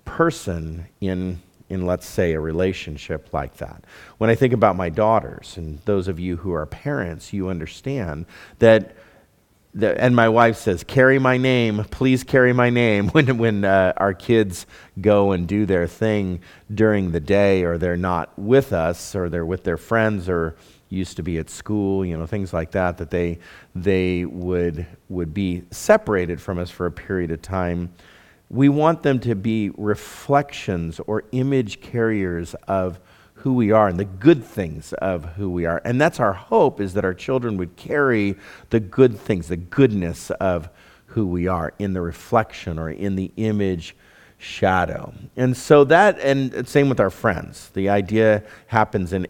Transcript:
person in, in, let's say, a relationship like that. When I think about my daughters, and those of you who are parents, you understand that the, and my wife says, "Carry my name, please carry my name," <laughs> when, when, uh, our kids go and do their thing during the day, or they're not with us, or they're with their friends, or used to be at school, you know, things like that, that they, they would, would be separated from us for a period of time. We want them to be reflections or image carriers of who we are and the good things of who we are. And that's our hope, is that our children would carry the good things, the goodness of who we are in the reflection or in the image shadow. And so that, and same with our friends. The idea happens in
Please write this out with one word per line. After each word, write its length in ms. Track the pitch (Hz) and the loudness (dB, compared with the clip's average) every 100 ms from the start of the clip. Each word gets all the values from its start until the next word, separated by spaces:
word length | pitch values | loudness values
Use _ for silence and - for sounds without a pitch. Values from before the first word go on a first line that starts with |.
person 800 | - - 165 - - 85 80 82 82 - | -8 -2 -2 -2 -6 -8 -8 -12 -14 -8
in, 400 | 98 92 92 85 - _ - | -4 -4 -4 -8 -14 _ -10
in, 180 | 92 90 | -6 -2
let's 200 | 90 - | -4 -4
say, 260 | - 87 | -2 0
a 80 | 78 | 0
relationship 880 | 80 80 95 92 - 73 - 78 - | -4 -2 -2 -2 -10 -12 -10 -10 -8
like 240 | 80 69 - | -8 -8 -10
that. 260 | 52 - - - - - | -16 -16 -20 -20 -16 -2
When 120 | 113 | 2
I 40 | |
think 180 | 113 131 | 4 2
about 220 | 117 107 | 4 4
my 140 | 92 87 | 2 -2
daughters, 680 | 80 107 110 - - - - | 0 2 2 -2 -12 -16 -12
and 220 | 80 76 | -12 -8
those 240 | 107 101 92 | -2 -2 -2
of 100 | 85 | -6
you 180 | 90 87 | -6 -6
who 140 | 98 | -4
are 140 | 80 76 | -6 -6
parents, 680 | - 143 143 90 78 - | -8 -6 -4 -6 -10 -10
you 160 | 101 92 | -6 -4
understand 800 | 90 80 - 131 139 90 73 85 - - - | -6 -8 -12 -8 -6 -6 -8 -12 -18 -12 4
that 380 | 113 110 95 - - _ _ _ _ _ _ | 6 6 4 -16 -20 _ _ _ _ _ _
the, 260 | - 104 - | -4 -2 2
and 160 | 127 123 | 4 6
my 120 | 113 | 6
wife 280 | 113 117 110 | 6 4 4
says, 260 | - 87 | -2 -2
"Carry 380 | - 135 131 135 | 0 4 6 6
my 160 | 131 127 | 2 2
name, 480 | 131 127 113 104 104 | 2 2 2 0 -4
please 340 | - 131 127 | 0 2 0
carry 280 | - 135 123 | 2 4 4
my 160 | 123 123 | 4 4
name," 400 | 120 117 101 - | 4 2 2 2
<laughs> 20 | |
when, 280 | 156 135 120 | 2 2 2
when, 260 | 117 104 | 0 2
uh, 280 | 101 95 92 - | 2 4 4 2
our 180 | 98 | 0
kids 520 | 92 - 113 101 87 - - - - | 0 2 2 2 -4 -16 -20 -18 -2
go 300 | 98 104 98 | 2 4 4
and 160 | 92 85 | 0 -2
do 180 | 101 | 0
their 220 | 101 92 85 | 0 0 -2
thing 540 | - 110 107 95 90 - - - | -2 -2 0 -2 -8 -12 -20 -6
during 380 | 107 110 104 92 | 2 2 2 0
the 80 | 82 | -2
day, 420 | 73 101 101 95 | 0 2 4 2
or 160 | 87 85 | 0 -2
they're 180 | 87 87 | -2 -2
not 400 | 92 87 - - | -2 -2 -6 -6
with 360 | 101 131 135 | 2 2 2
us, 420 | 87 80 87 - | 0 -2 -4 -6
or 140 | 101 87 | -6 -4
they're 180 | 85 82 | -4 -4
with 160 | 92 | -4
their 140 | 92 82 | -4 -4
friends, 520 | - 113 110 104 87 | 0 0 2 -2 -2
or 280 | 87 82 - - _ - | -2 -2 -8 -20 _ -10
used 280 | 95 90 - | -8 -8 -8
to 60 | |
be 160 | 82 80 | -6 -6
at 100 | 78 | -8
school, 540 | - - 104 98 98 | -12 -6 -2 -2 -2
you 120 | 92 80 | -2 -6
know, 100 | 80 | -6
things 260 | 107 95 | -6 -4
like 200 | 87 82 | -6 -4
that, 260 | 98 90 87 | -2 -2 -4
that 120 | 82 | -4
they, 280 | 90 87 85 - - - | -2 -2 -6 -14 -20 -16
they 500 | 92 90 95 92 90 | -6 0 2 2 -2
would, 640 | 87 90 90 90 87 78 85 - - | -4 -6 -4 -2 -2 -4 -10 -14 -10
would 240 | 92 85 | -8 -6
be 300 | 90 95 87 - | -4 -2 -4 -8
separated 680 | - - 214 - 101 87 87 | -4 2 2 2 -2 -2 -6
from 180 | - 87 | -6 -6
us 120 | 87 | -6
for 160 | - 87 | -6 -8
a 60 | |
period 380 | - - 95 87 | -6 -6 -4 -4
of 100 | 82 | -8
time. 500 | - 95 87 87 87 - - - _ _ - | -6 -4 -2 -4 -8 -12 -20 -20 _ _ -8
We 200 | 120 139 | 2 2
want 340 | 143 156 160 | 4 2 2
them 160 | 143 131 | 0 0
to 140 | 113 | -2
be 360 | 101 110 110 101 - | -2 -2 -2 -4 -4
reflections 1200 | 104 101 - - - 139 143 - - 90 82 80 | -4 -4 -6 -10 0 0 0 -8 -6 -4 -4 -8
or 240 | - 107 - | -6 -6 -4
image 480 | 127 131 135 110 - | -4 0 0 -2 -8
carriers 720 | - 123 113 107 92 85 85 - - | -8 -2 0 0 -2 -4 -8 -10 -2
of 320 | 95 92 87 _ _ _ | -2 -2 -6 _ _ _
who 200 | - 135 | -8 -2
we 180 | 127 104 | 2 4
are 160 | 110 104 | 6 4
and 100 | 87 | 2
the 60 | |
good 400 | 101 95 131 160 | -4 2 4 4
things 480 | - - 87 78 - | 2 -6 -6 -8 -12
of 320 | - 95 87 80 | -6 -4 -4 -6
who 160 | 87 98 | -8 -6
we 160 | 87 82 | -2 -2
are. 160 | 82 | -2
And 160 | - 123 | -2 0
that's 200 | 160 - | 0 2
our 120 | 113 | -2
hope, 480 | 92 - 226 151 - | -2 0 2 2 0
is 140 | 98 | -4
that 100 | 95 | -2
our 100 | 95 | -2
children 420 | 90 - 131 120 98 | -2 -4 -2 -2 -4
would 180 | 87 | -6
carry 640 | - - 147 135 113 101 98 - - - | -10 -4 0 2 2 0 -4 -12 -20 -2
the 80 | 117 | -2
good 400 | 95 - 127 107 | 0 4 4 4
things, 300 | - 98 80 | -4 -4 -4
the 80 | 87 | -8
goodness 720 | 90 - 131 104 85 82 - | -4 2 4 2 -4 -6 -8
of 380 | - 95 87 82 - - _ - | -4 -2 -2 -6 -18 -20 _ -8
who 200 | 117 95 | -4 -2
we 220 | 87 90 | -2 -2
are 260 | 90 78 - | -2 -4 -6
in 120 | 101 | -4
the 80 | 92 | -4
reflection 800 | 87 - - 117 110 - - 80 | -6 -8 0 0 0 -6 -10 -8
or 120 | 80 | -8
in 260 | - 101 95 | -6 -4 -4
the 160 | 95 - | -6 -4
image 600 | 110 104 98 87 - - _ _ - _ | -2 0 -2 -4 -8 -18 _ _ -20 _
shadow. 760 | - - 98 92 87 - - - - - | -14 -2 0 2 0 -4 -12 -16 -12 -2
And 200 | 127 127 | -2 0
so 280 | - 147 | 6 6
that, 340 | 139 165 208 185 | 8 6 6 2
and 480 | 135 135 131 - 123 | 0 0 -2 -6 0
same 220 | 147 139 | 2 4
with 100 | 123 | 2
our 80 | 98 | 0
friends. 640 | - 117 82 85 - - | 0 -2 -2 -6 -16 -12
The 180 | - 98 | -4 0
idea 540 | 101 95 107 110 104 - - - | 0 2 2 4 2 -2 -20 -2
happens 480 | 113 107 104 90 | 0 2 -2 -2
in 120 | 95 90 | -4 -2